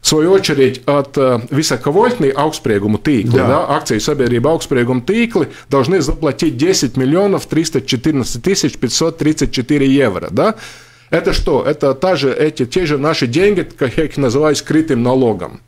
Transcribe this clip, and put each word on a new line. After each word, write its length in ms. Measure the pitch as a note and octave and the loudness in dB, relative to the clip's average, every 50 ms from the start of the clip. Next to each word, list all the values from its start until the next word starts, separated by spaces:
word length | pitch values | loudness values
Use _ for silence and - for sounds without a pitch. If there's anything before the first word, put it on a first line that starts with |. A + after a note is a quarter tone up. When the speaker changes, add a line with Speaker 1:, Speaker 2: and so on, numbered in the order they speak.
Speaker 1:
В 80 | - - | -2 0
свою 240 | D#3 D#3 D#3 F3 | 0 2 4 4
очередь, 500 | G3 F#3+ F#3 - D3+ C3+ C3+ B2 - - - | 2 2 2 0 2 2 2 2 2 -2 -2
от, 300 | - C#3+ C#3+ C#3 C#3 - | 0 0 0 0 -2 -2
э, 240 | D3 C3+ B2+ B2+ A#2 A2+ B2+ | 0 2 2 2 0 -2 -2
высоковольтной 800 | D3 C#3 D#3+ - C#3 A#2+ - D3 C#3+ F#3+ A3 B3 A#3+ - D#3+ C3+ | -2 -2 0 0 -2 -2 -2 0 2 4 2 2 2 0 0 0
аugспрегума 680 | - C#3+ C#3+ D#3 D3+ - - B2 G#2+ G2+ G2 G#2+ G#2+ G#2 | 0 0 -2 -2 -2 -4 -2 0 0 0 2 0 -2 0
тыкла, 340 | - D#3+ D3 A#2 F#2+ B2 A#2 C3 | 0 0 0 2 2 2 2 2
Speaker 2:
Да. 80 | C3 | 2
Speaker 1:
да, 200 | A#2 C3+ D#3 F3 - C#3 | 2 2 0 0 0 -2
акции 220 | D#3 D#3 - B2+ G#2+ | -2 -2 -2 -2 -2
Sabiedrība 520 | - - D3+ C#3 B2 A#2+ B2 A#2 A#2+ D3 E3 D#3+ | 0 -2 0 0 0 0 0 2 2 2 0 0
Augsprieguma 460 | - - D3 B2 A#2+ A#2+ B2+ B2+ A#2 | -2 -2 0 0 0 0 0 -2 0
tīkli 420 | - G3 A3+ A#3 A3+ A#3 G3 D3 - - - - - | 0 0 0 0 0 0 -2 -2 -2 -6 -18 -8 -2
должны 300 | C#3 C#3 B2+ C3 F#3 F#3+ | 0 0 2 2 0 0
заплатить 560 | C#3+ - - - - D3 B2 - F3 D#3+ C3 | 0 0 -2 -2 -2 -4 -2 0 -2 -2 0
десять 400 | A#2+ C#3+ F3+ F#3 - - B2 - | 0 0 0 2 0 0 -2 -2
миллионов 500 | C3 C3 C3 D3+ F3+ G3+ G#3 F#3+ D3 - | 0 0 2 2 2 2 2 0 -2 -4
триста 340 | - - D3+ E3 D#3+ - C3 | -2 -2 -2 -2 0 -2 -4
четырнадцать 640 | - - - A#2+ - D#3 D#3 C3+ A#2 - - B2 | -2 -2 -4 -2 0 0 0 0 -2 -4 -6 -4
тысяч 340 | - F#3 G3 - - C#3+ - | -2 0 0 0 0 -4 -2
пятьсот 420 | - - A#2+ - - D#3+ E3 D#3+ - | -2 -4 -4 -2 0 -2 -2 -2 0
тридцать 340 | D#3 D3+ D#3 - C#3 A2+ | 0 0 0 0 -2 -2
четыре 340 | - C3+ A#2+ - D3+ C#3+ C#3 | -2 -4 -2 0 0 2 2
евро, 420 | C3+ C3+ C#3+ C3+ A2+ F#2 F2 E2 - | 2 4 4 2 2 0 -2 -6 -4
да. 240 | F2 A2+ D#3+ G#3+ A3 - - - - - - - - - - _ | -2 0 0 0 0 -2 -10 -20 -20 -20 -20 -20 -20 -20 -8 _
Это 220 | - E3 F3 F#3+ | -2 0 0 0
что? 300 | E3 - - G3 D#3 B2+ | 0 0 0 0 0 0
Это 320 | - C3 D#3 D3+ - C#3 C3 | 0 0 -2 0 0 0 0
та 220 | C3+ - F#3+ F#3 | 0 0 0 0
же, 160 | D3+ C3+ C3 | 2 0 -2
эти, 340 | A#2+ - C#3+ D#3 D3+ - C3 | 0 0 0 -2 0 -2 -4
те 200 | A#2+ - F#3 F3+ | -2 0 -2 0
же 120 | D3+ D3 C#3 | 0 -2 0
наши 300 | C3+ D#3 E3 - C3 A#2+ | 0 0 0 0 -2 0
деньги, 320 | A#2+ D#3+ F#3+ G#3 G#3 F3 D#3+ - - - | 0 2 2 2 2 0 -2 -6 -4 -4
как 180 | D3 B2 - - | -4 -2 0 -2
я 60 | D#3+ | -2
их 120 | C#3+ - | -2 -2
называю, 400 | - C#3 B2+ A2 C#3 D#3 D#3 D3 | -2 0 0 2 2 2 2 0
скрытым 480 | D3 - - C#3 D#3 D#3 D#3 C#3 A#2+ A#2+ | 0 -2 0 0 0 2 2 0 0 2
налогом. 560 | B2 B2+ C3 B2+ A#2 G#2+ F#2 F2 B1 - - _ | 2 2 2 2 2 0 -2 -6 -12 -12 -16 _